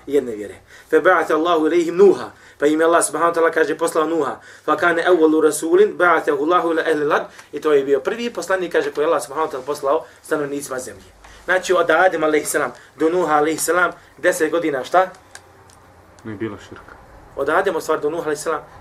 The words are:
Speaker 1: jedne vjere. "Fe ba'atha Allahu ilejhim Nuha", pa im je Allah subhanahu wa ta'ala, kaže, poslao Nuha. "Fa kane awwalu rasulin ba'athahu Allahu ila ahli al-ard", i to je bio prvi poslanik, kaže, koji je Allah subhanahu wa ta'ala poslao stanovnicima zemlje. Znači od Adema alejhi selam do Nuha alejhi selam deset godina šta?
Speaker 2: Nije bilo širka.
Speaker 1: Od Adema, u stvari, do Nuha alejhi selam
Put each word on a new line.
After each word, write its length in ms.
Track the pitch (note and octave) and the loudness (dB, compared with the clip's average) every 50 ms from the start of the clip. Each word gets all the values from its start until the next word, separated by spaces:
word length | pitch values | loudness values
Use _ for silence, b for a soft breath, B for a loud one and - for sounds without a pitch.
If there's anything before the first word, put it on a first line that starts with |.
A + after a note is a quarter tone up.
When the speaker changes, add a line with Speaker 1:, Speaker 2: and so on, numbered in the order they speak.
| B | B
Speaker 1:
jedne 260 | C#3 C#3 C#3+ B2+ A#2+ | 0 0 0 0 0
vjere. 220 | A2 G#2 G2+ F#2+ F#2 - B B B B B B | -8 -10 -10 -12 -14 -18 B B B B B B
"Fe 100 | D#3 D#3 | 0 4
ba'atha 320 | D3 F3+ F3+ D#3+ D#3 D#3+ | 4 4 4 4 2 0
Allahu 340 | D#3+ D#3 D#3+ F3 F3 D#3+ D#3 | 0 0 2 2 2 2 2
ilejhim 300 | D#3 E3+ F3 E3 E3 E3+ | 2 2 2 0 0 4
Nuha", 340 | F3+ G3+ F#3+ D3 B2 A2+ G2+ B B B B B B | 6 6 6 6 2 -2 -14 B B B B B B
pa 80 | C#3+ | 0
im 140 | D3+ D#3 D#3 | 0 2 2
je 60 | E3 | 2
Allah 180 | E3 E3+ D#3+ D#3 | 4 4 2 0
subhanahu 280 | - C#3+ D3+ E3+ E3+ | 0 -2 -2 -2 0
wa 80 | E3 E3 | 0 2
ta'ala, 140 | E3 D#3+ - | 0 0 2
kaže, 240 | D#3+ D3+ C#3+ D#3 D3+ | 0 0 0 0 -4
poslao 280 | E3 E3 - E3+ D#3 | -4 -2 0 -2 -2
Nuha. 340 | D#3+ E3 D#3+ C#3 B2+ A2 - B B B B B | 0 0 -2 -2 -4 -6 -10 B B B B B
"Fa 120 | D#3 D3+ | -2 0
kane 280 | - F3+ F3 E3 E3+ D#3+ F3+ | 2 2 2 2 2 2 2
awwalu 340 | F#3 E3 D#3 D#3+ D#3 D#3 | 4 6 6 4 4 4
rasulin 560 | D#3 D3+ D3 - D#3+ E3 F3 F#3+ G#3+ G3 D3+ D3 | 2 2 0 0 -2 2 4 4 4 4 2 2
ba'athahu 440 | F3+ F3 D#3+ D3+ - D#3+ D3 C3+ | 2 2 2 2 0 -2 -2 0
Allahu 280 | D3 E3 F3+ F3 E3 E3+ | 0 0 0 2 2 0
ila 120 | D#3+ D#3+ | -2 -2
ahli 220 | C#3+ D#3 D#3+ D3+ D3 | 0 0 -2 0 0
al-ard", 200 | D3 F3+ A3+ - B B B B B | 0 0 -2 -2 B B B B B
i 80 | - D3 | -12 -4
to 120 | - D3+ | 0 2
je 120 | D3+ C#3 C3+ | 2 2 2
bio 160 | C#3+ C#3 C3+ | 2 0 0
prvi 320 | - F#3+ A3 A3+ A#3+ A#3 | 0 -4 -6 -4 -8 -8
poslanik, 400 | A#3 F#3 - - F#3+ F#3 F3+ - | -8 -8 -4 -2 -2 -2 -2 -2
kaže, 200 | - D#3+ C#3 C#3+ | -2 -2 -2 -2
koji 120 | - D3 D3 | -4 -2 0
je 20 | |
Allah 160 | E3 D#3+ C#3 | 0 0 -2
subhanahu 300 | - B2+ C#3 D#3 D#3+ D#3 | -2 -6 -4 -4 -4 -4
wa 40 | D3 | -6
ta'ala 100 | B2+ B2+ | -10 -8
poslao 380 | C#3+ C#3+ - C#3 C#3 D3+ D#3+ B B B B | -8 -8 -4 -2 0 0 -2 B B B B
stanovnicima 560 | - - D#3 D3+ C#3+ C#3 C#3+ C#3+ C3+ - C3 B2+ | -6 -6 -4 -4 -4 -6 -6 -8 -8 -8 -10 -10
zemlje. 320 | - A2 F#2+ - - - - - B B B B B | -10 -12 -16 -18 -20 -20 -20 -20 B B B B B
Znači 280 | - F#3 F#3 F3+ - | -2 -2 -2 0 0
od 180 | F3+ E3+ E3+ E3 | 2 2 2 2
Adema 360 | D#3+ E3 F#3 F#3 F3 D#3 D#3 | 4 4 4 2 2 0 0
alejhi 200 | D#3 D#3 D3 D3 | 0 0 0 -2
selam 260 | - - D3+ C#3 B2 B B B B B | -2 -4 -4 -4 -4 B B B B B
do 120 | - D#3 D#3+ | -2 -2 0
Nuha 260 | F3 F#3 E3+ D3+ D3+ | 0 0 0 2 2
alejhi 240 | D3 D3 D#3+ D#3 - | 2 2 0 -2 -4
selam 340 | - D#3+ E3 F3+ F3+ - B B B B B - | -2 -2 0 2 0 0 B B B B B -2
deset 320 | - F3+ E3+ E3+ D#3 D3+ | -2 -2 0 0 -2 0
godina 340 | E3 E3+ D#3+ D#3 C#3 B2+ A#2+ | 0 -2 -2 -2 -4 -4 -6
šta? 260 | - - F3+ F#3+ F#3 - - _ - - - _ - - - - - - - _ - - - - - - - - | 0 2 2 2 2 -4 -18 _ -20 -20 -20 _ -20 -20 -20 -20 -20 -20 -20 _ -20 -20 -20 -20 -20 -20 -18 -14
Speaker 2:
Nije 120 | A2 G#2+ | -14 -10
bilo 220 | A2 A2+ G#2+ G2+ F#2 - - | -8 -8 -8 -8 -12 -18 -20
širka. 300 | - - - - - - - - - - - - - - | -20 -20 -20 -20 -20 -20 -20 -20 -20 -20 -20 -16 -8 -6
Speaker 1:
Od 100 | C#3 D3 | -2 0
Adema, 300 | D#3+ F#3 F#3+ G3 F3 D#3 | 0 0 0 0 -2 -4
u 20 | |
stvari, 220 | - - D#3 D3 | -2 -2 -4 -2
do 80 | D3 D3+ | -2 -4
Nuha 140 | E3 E3+ D3+ | -4 -4 -4
alejhi 180 | D#3 D3 D3 | -4 -6 -4
selam 200 | - E3+ D#3 D3 B B B B | -4 -6 -6 -6 B B B B